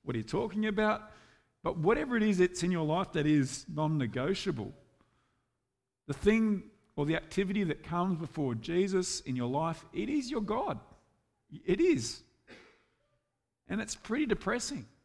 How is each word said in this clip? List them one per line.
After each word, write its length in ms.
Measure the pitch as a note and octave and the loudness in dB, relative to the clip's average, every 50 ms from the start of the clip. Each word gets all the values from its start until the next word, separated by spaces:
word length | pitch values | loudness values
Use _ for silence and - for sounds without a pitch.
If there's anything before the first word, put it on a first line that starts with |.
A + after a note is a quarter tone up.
| _ | _
What 100 | D3+ B2 | -4 -4
are 40 | A2+ | -4
you 60 | G#2+ | -4
talking 420 | - - F#3 A3+ G#3+ F3 G#3+ G#3+ | -2 -2 -2 -2 -2 -2 -2 0
about? 440 | G#3+ G3+ G#3 G#3+ G#3+ G#3+ - - - - - - - _ _ _ _ _ _ - | 0 2 2 2 2 2 0 -4 -16 -20 -20 -20 -20 _ _ _ _ _ _ -4
But 140 | F3 F#3+ E3+ | -4 -2 2
whatever 380 | D3+ F#3 A#3 D4 D4+ C4 B3 | 2 2 4 2 2 2 2
it 60 | A3+ | 4
is 160 | G#3+ A3 G3+ F3+ | 4 4 6 6
that's 240 | F#3 F3+ F3+ - | 4 4 4 -2
in 80 | E3+ F3+ | 0 0
your 160 | F#3 E3+ D#3 | 2 2 2
life 260 | D3+ D#3 F3+ G3 - - | 2 2 0 0 0 0
that 120 | D#3+ D3 | 0 4
is 400 | D#3 D3+ D3 C3+ B2+ - - - - | 6 6 4 4 2 -2 -10 -10 -8
non-negotiable, 1040 | D#3 D3+ D#3 D#3 D#3+ D3+ C3 A2+ A#2+ B2+ C3 D#3+ G3 F#3 - G3 D#3 A#2+ G2+ - - - - _ _ _ _ _ _ _ _ _ _ _ _ _ _ _ _ _ _ _ _ _ _ _ _ | -2 0 0 2 2 2 0 0 -2 -2 0 0 -2 -2 -2 -4 -4 -4 -6 -8 -10 -16 -20 _ _ _ _ _ _ _ _ _ _ _ _ _ _ _ _ _ _ _ _ _ _ _ _
the 80 | - C#3+ | -8 -8
thing 480 | - - G3+ A3 A3+ A3 G#3+ G#3 F#3 - - _ _ _ _ _ | 2 4 4 4 6 4 2 0 -2 -4 -12 _ _ _ _ _
or 100 | - C#3+ | -4 0
the 120 | D3 D#3+ | 0 0
activity 480 | D#3+ - - - F#3+ G3+ F#3 G3 G#3 G3+ | -2 -4 -4 -2 -2 -2 0 0 0 0
that 180 | D#3+ D3 - | 0 -2 -4
comes 340 | - - E3+ F3 F3+ G3 F3+ | -6 -4 -2 -2 0 0 -2
before 380 | D#3+ E3 - - D#3+ C#3+ C3+ A#2 | -2 -4 -8 -4 -4 -2 -2 -2
Jesus 640 | A2 A#2 - E3 F3+ G3 G3 F#3+ F#3 F3+ - - - | -4 -4 -2 0 2 2 2 2 0 0 -2 -6 -8
in 120 | - - B2+ | -6 -4 -4
your 140 | B2+ B2 A#2+ | -2 -2 -2
life, 360 | C3 D3 D#3+ E3 D#3+ - - - | -2 0 -2 -2 -4 -6 -12 -10
it 160 | - - G#3 B3 | -6 -6 -4 0
is 220 | D4 D4 B3+ A#3+ | -2 -2 -2 -2
your 100 | D4 A#3+ | -4 -4
God. 380 | G#3+ F3+ G#3 - G4 F#4+ C3+ A2 - - - _ _ _ _ _ _ _ _ _ _ _ - - - | -2 -2 -2 -2 -2 -4 -4 -8 -10 -18 -20 _ _ _ _ _ _ _ _ _ _ _ -20 -8 0
It 160 | - - - | 0 2 4
is. 420 | E4+ F#4 D#4 B2+ A2+ A#2+ - - - _ _ _ _ - - - - - _ _ _ _ _ _ _ _ _ _ _ _ _ _ _ _ _ _ _ - | 4 4 4 2 0 -4 -8 -12 -16 _ _ _ _ -20 -20 -20 -20 -20 _ _ _ _ _ _ _ _ _ _ _ _ _ _ _ _ _ _ _ -6
And 120 | F3 A3 | -6 -6
it's 140 | G#3 G#3+ - | -4 -6 -10
pretty 320 | - - - G#3+ D4 D4+ | -12 -6 -4 -2 0 2
depressing. 600 | A#3 G3+ - - F#3+ A3+ B3 - - C#4+ F#3 G#2 - _ _ | 2 0 0 0 -2 -2 -2 -4 -6 -8 -8 -10 -12 _ _